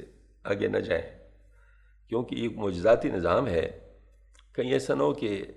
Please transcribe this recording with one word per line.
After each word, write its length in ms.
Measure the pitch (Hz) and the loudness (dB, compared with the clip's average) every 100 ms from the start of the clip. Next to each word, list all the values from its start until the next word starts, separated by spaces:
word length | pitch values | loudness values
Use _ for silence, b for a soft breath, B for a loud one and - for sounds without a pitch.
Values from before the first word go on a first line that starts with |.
| - - - _ | -12 -20 -20 _
آگے 260 | - 101 101 | -4 -2 0
نہ 100 | 101 | 0
جائیں، 520 | 98 80 - - - - - b b b b b - | 0 -2 -4 -16 -20 -20 -20 b b b b b -4
کیونکہ 260 | 113 120 | -4 -2
یہ 140 | 131 117 | -4 -4
معجزاتی 600 | 104 101 90 101 120 147 | -4 -4 2 6 6 4
نظام 380 | 95 85 101 131 | 0 2 2 2
ہے، 480 | 82 - - - - - _ _ - _ | 0 -2 -6 -20 -20 -20 _ _ -20 _
کہیں 200 | - 123 | -4 0
ایسا 220 | 135 135 | 0 0
نہ 80 | 139 | 0
ہو 120 | 143 | 0
کہ 300 | 143 110 101 - | 0 -2 -4 -6